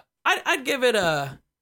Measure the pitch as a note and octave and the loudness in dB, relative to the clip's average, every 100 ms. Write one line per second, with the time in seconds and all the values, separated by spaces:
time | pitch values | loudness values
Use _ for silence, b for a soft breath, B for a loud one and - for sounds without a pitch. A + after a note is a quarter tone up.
0 | - _ - F#4 - E4+ C4 C#4 B3 A3 | -10 _ 0 0 0 -2 -2 0 2 2
1 | F3 D3+ C3+ C3 _ _ | 2 0 -4 -10 _ _